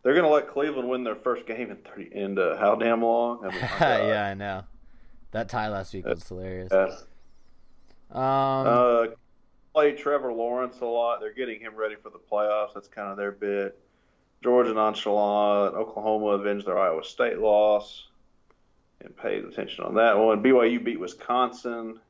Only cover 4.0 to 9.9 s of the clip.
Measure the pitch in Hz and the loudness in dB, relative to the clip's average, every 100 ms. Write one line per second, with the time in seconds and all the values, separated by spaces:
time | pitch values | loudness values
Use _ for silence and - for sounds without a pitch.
4 | 104 107 101 98 101 95 98 - - - | 0 0 -2 -6 -8 -8 -12 -20 -20 -20
5 | - - - 107 117 117 107 101 95 95 | -20 -20 -10 -8 -6 -4 -4 -6 -8 -8
6 | - - - 92 95 92 92 95 95 - | -6 -6 -8 -12 -10 -10 0 2 2 -4
7 | - - - - - - - - - - | -18 -20 -20 -20 -20 -20 -20 -20 -20 -20
8 | - - 131 135 135 135 131 120 123 117 | -12 -4 0 2 0 2 4 6 6 4
9 | 113 - _ _ _ _ _ 156 147 | 2 -4 _ _ _ _ _ 2 4